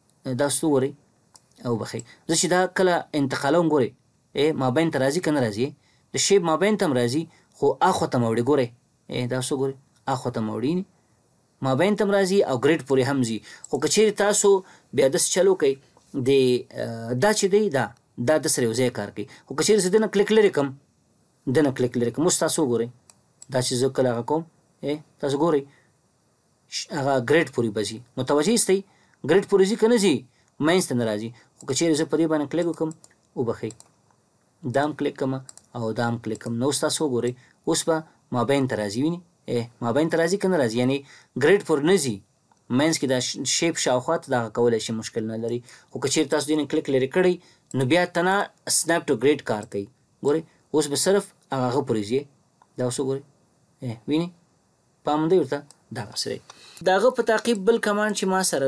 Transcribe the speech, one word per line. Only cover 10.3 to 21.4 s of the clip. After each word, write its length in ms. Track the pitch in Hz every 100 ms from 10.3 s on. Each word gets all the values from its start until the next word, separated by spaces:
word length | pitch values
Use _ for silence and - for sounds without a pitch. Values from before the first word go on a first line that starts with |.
ته 100 | 117
م 80 | 110
اوړي. 200 | 110 127 175 190 _ _ _ _ _ _ _
مابین 340 | 135 135 185 208
ته 80 |
هم 80 | 202
راځي 280 | 202 190 196 -
او 60 | 127 143
ګریډ 160 | 160 131
پورې 160 | 131 123
هم 100 | 139 117
ځي. 100 | 110 - - -
خو 60 | 139
که 80 | 151
چیرې 200 | 196 214 208
تاسو 260 | 202 202 202 196 - - _
بیا 140 | 131 135
داسې 140 | 160 -
چل 140 | 185 190
وکئ، 260 | 185 143 135 _ _ _
د، 160 | 143 123 139 127 123 - -
آه، 300 | 117 117 113 127
دا 80 | 208
چې 120 | 208 196
دی، 100 | 202 208 135
دا، 80 | 110 - _ - 120
دا 60 | 156
د 100 | 147
سره 100 | - 117
یو 60 | 113
ځای 100 | 127 117
کار 120 | 101 -
کوي. 100 | 101 - _
خو 100 | 135
که 80 |
چیرې 160 | 156 214 185
زه 40 | 214
دنه 120 | 220
کلیک 160 | 196 202 214
لرې 160 | 202 147
کړم، 140 | 139 135 _ _ _ _ _ _